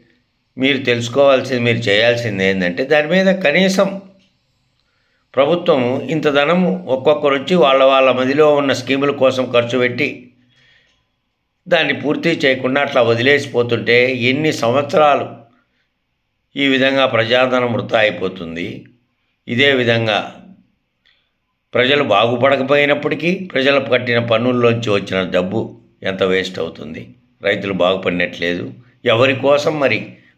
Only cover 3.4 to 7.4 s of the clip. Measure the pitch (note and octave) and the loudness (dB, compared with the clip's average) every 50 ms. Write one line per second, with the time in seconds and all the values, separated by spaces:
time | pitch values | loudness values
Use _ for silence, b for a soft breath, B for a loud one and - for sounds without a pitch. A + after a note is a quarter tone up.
3.4 | - C#3+ D3 F3 F#3+ F#3+ F#3+ G3+ G3 - - - - - _ _ _ _ _ _ | 0 0 2 2 2 2 2 0 0 -2 -2 -8 -14 -18 _ _ _ _ _ _
4.4 | _ _ _ _ _ _ _ _ _ _ _ _ _ _ _ _ _ _ - B2+ | _ _ _ _ _ _ _ _ _ _ _ _ _ _ _ _ _ _ 0 0
5.4 | C#3 D3 E3+ E3+ F3 - D#3+ C3+ B2 A#2+ C3 D3 C#3+ B2 D#3+ D#3 D3 D3+ C#3 C#3+ | 2 2 2 0 2 2 2 2 2 0 -2 -4 -4 -4 -4 -2 0 0 2 2
6.4 | C#3+ D3+ E3+ F3+ F#3 E3+ - - - - B2+ C3 B2+ D3 D3 D3 D3 C#3+ C3+ C#3 | 2 2 2 2 2 0 -2 -4 -4 -4 -4 0 2 2 2 2 2 0 0 0